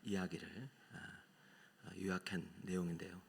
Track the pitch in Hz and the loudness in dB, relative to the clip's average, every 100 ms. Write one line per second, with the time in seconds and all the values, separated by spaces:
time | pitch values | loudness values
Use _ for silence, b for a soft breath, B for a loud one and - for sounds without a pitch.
0 | - 98 92 87 - 101 135 - - - | 4 2 2 -2 -6 -8 -10 -10 -12 -10
1 | - - - B B B B B - 92 | -10 -12 -16 B B B B B -12 -2
2 | 95 90 - 95 - - - 92 87 82 | 2 4 4 0 0 -6 0 2 4 2
3 | 85 92 | -2 -8